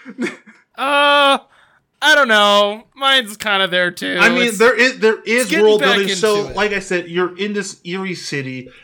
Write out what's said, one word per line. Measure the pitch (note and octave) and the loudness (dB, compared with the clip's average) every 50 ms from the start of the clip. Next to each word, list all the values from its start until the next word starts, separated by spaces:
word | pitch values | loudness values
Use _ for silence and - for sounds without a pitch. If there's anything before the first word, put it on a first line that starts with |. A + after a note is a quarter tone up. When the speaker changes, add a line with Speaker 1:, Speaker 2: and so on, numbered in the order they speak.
| - | -20
Speaker 1:
<laughs> | C4 G3+ C4 - - - - _ - - _ _ _ _ | -16 -10 -8 -8 -8 -10 -12 _ -20 -20 _ _ _ _
Speaker 2:
Uh, | - B3+ C#4 C#4+ C#4+ D4 C#4+ C#4+ C#4+ C#4 C#4 C4+ - - _ _ _ _ _ _ _ _ _ _ - | -6 -4 -2 0 2 2 4 4 4 4 4 2 0 -2 _ _ _ _ _ _ _ _ _ _ 0
I | C#4 D4 D4+ | 2 4 4
don't | D4 C#4 A#3 | 4 4 4
know. | G#3+ G#3 G#3 G#3 G3+ G#3 G#3 G3+ G#3 A3 - _ _ | 4 4 4 4 4 4 2 0 -2 -8 -14 _ _
Mine's | C4+ C#4 C4+ C4+ C4 A#3 G3+ G#3+ | -2 0 2 2 2 0 -2 -8
kinda | G3 - G#3+ G3+ F#3+ F#3+ | -8 -4 -2 0 0 0
there | F3 F3+ F3+ F3+ F3 | 0 0 0 -2 -2
too. | F3 - F#3+ F#3 F3+ F3 | -4 -6 -6 -4 0 0
Speaker 1:
I | G3+ A#3 | 2 2
mean, | - B3 A#3+ | 2 0 0
Speaker 2:
It's, | A#3+ G#3 F#3+ | -2 0 2
Speaker 1:
there | A3+ B3 A3+ | 2 2 4
is, | G#3+ B3 C4 - F3+ | 2 0 0 0 0
there | G#3 A3 G#3+ - | 0 0 0 0
is | - G3+ A3+ B3 | -2 -2 -2 -2
Speaker 2:
it's | B3 F#3 | 0 0
getting | G3+ A3 G#3+ | 0 2 4
Speaker 1:
world | G#3+ G#3+ G#3 | 4 4 4
Speaker 2:
back | F#3+ - - | 2 2 0
Speaker 1:
building. | G3 G3 F#3+ G3 | 0 0 -2 -2
So, | F3+ A3 G#3+ G#3 | -2 0 0 0
Speaker 2:
into | G#3 G3 - | 0 -4 -4
it. | - | -4
Speaker 1:
like | F#3+ G#3 G#3 | -4 -4 -2
I | G3+ F#3+ | -4 -6
said, | F#3+ - F#3 F3 E3+ E3+ | -6 -4 -4 -6 -6 -6
you're | E3+ F3+ F#3 F3 F3+ | -4 -4 -4 -4 -6
in | F3+ G3+ G#3 | -6 -8 -6
this | G#3 G3+ F#3+ G3 - _ - | -6 -8 -8 -10 -12 _ -12
eerie | F3 F3+ F#3+ F#3+ F#3+ E3+ | -10 -10 -8 -8 -8 -10
city, | C#3+ - - D3+ C#3+ C3+ C3 C3 B2+ B2 - - - | -10 -10 -10 -8 -8 -8 -10 -12 -14 -16 -18 -20 -20